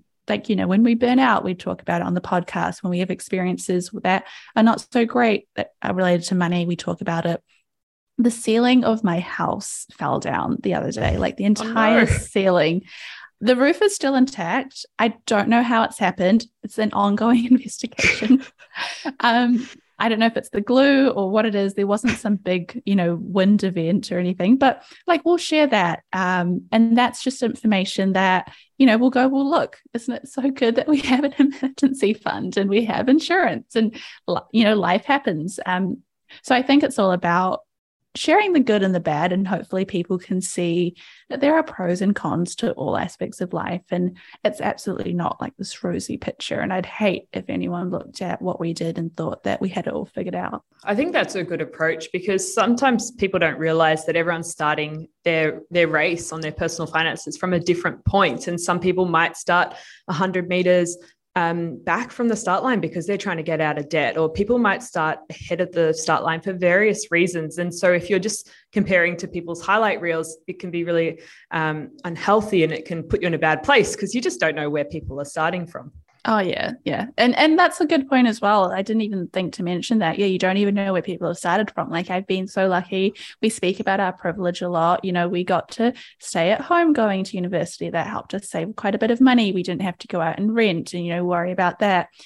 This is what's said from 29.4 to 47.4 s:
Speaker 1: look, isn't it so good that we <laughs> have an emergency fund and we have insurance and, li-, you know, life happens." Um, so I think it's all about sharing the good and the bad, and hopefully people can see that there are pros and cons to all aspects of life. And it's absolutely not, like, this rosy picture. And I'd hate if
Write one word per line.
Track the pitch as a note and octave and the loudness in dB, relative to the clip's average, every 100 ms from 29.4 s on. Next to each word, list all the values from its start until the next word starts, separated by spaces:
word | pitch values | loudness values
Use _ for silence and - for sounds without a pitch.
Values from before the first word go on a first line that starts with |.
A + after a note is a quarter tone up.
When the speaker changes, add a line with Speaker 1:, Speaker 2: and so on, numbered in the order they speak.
| C#4 | 0
Speaker 1:
look, | D4+ - - _ | 0 -2 -8 _
isn't | A#3 A#3+ | -10 -8
it | A#3+ - | -10 -10
so | - C4+ | -4 -4
good | C4+ A#3 A#3+ | 0 0 2
that | D4+ | 2
we | C#4+ | 2
<laughs> | - | 2
have | B3+ | 2
an | C#4+ C#4 | 2 2
emergency | C#4 - C4+ - C4+ C4+ G3+ | 2 0 -6 0 0 2 0
fund | G#3+ - - F#3 G3 | 0 -4 -4 -4 -2
and | G3 | 2
we | G3+ | 2
have | A3+ - A#3+ | 0 0 4
insurance | D4+ D#4 F4+ C4+ B2+ - | 4 4 0 0 -2 -4
and, | A3+ A3 - - - - | 0 0 -2 -16 -12 -4
li-, | F3+ - | -4 0
you | A3 | 2
know, | G#3+ G#3+ | 4 4
life | F3 F#3+ | 2 0
happens." | - C#4+ G#3+ D#3 E3 - - | 2 0 0 -4 -6 -8 -4
Um, | F#3 F#3+ B3 _ _ _ - | -2 -2 -4 _ _ _ -6
so | - | 0
I | B3 | 2
think | C4 C#4+ | 4 4
it's | C#4+ B3 | 4 2
all | F#3+ | 2
about | F3+ E3+ E3+ F#3 - _ _ _ _ _ | 2 2 2 0 -2 _ _ _ _ _
sharing | - - F4+ G#4 | -6 2 2 4
the | E4 | 2
good | A#3 G#3 | 4 2
and | F#3+ | 2
the | F3+ | 0
bad, | E3 D3 F3+ | 0 0 0
and | F#3 F#3+ | 0 0
hopefully | F#3 - F#3+ | -4 -4 -4
people | F#3+ F3+ F3 F#3 | -2 -4 -2 -4
can | - F#3 | -4 -4
see | F3+ - F3 E3+ F3 - - - - | -4 -2 0 0 -2 -4 -18 -20 -10
that | B3+ | -2
there | C#4 | 2
are | D#4+ | 2
pros | D#4 - F#3 F3+ | 0 -4 -2 0
and | G3+ G3+ | 0 0
cons | - - F3+ - | -2 -2 -4 -4
to | - | -6
all | - - - | -4 -4 -4
aspects | F#3 - - - | -4 -8 -10 -8
of | F3+ | -8
life. | E3+ - F3+ - | -6 -6 -8 -6
And | F3+ F3+ F3+ - - | -4 -4 -6 -20 -6
it's | G#3+ - | -4 -4
absolutely | G#3 - - - - | -6 -6 -6 -6 -4
not, | F3 E3 - | -4 -4 -6
like, | - - | -10 -10
this | F#3+ - | -14 -8
rosy | F3+ F3 - - | -6 -6 -6 -8
picture. | - - - - | -10 -10 -6 -4
And | - | -4
I'd | F#3 F#3 | -4 -6
hate | - G#3+ F3 - | -2 -2 -2 -6
if | F#3+ | -10